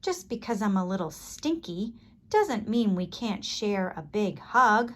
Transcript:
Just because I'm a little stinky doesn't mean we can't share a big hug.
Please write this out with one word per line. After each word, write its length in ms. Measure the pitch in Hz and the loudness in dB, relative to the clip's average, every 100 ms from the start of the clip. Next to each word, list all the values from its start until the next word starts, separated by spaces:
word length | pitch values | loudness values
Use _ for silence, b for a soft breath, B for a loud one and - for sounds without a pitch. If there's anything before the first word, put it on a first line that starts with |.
Just 260 | - 359 - | -2 -4 -4
because 340 | 233 - 226 | -8 -4 -2
I'm 140 | 208 190 | 2 2
a 100 | 180 | 0
little 240 | 190 165 | -2 -4
stinky 840 | 143 - - 294 330 - 175 220 B B B _ | -8 -16 -8 -2 -2 -4 -6 -6 B B B _
doesn't 380 | 415 403 240 - | 2 2 0 0
mean 260 | 226 220 | 2 2
we 120 | 180 180 | 2 -2
can't 380 | - 233 185 | -4 -6 -4
share 480 | - - 214 202 185 - | -6 -4 -2 0 -2 -4
a 60 | |
big 360 | 151 208 208 - | -6 -2 -2 -2
hug. 560 | - 233 254 208 240 | 0 6 8 6 4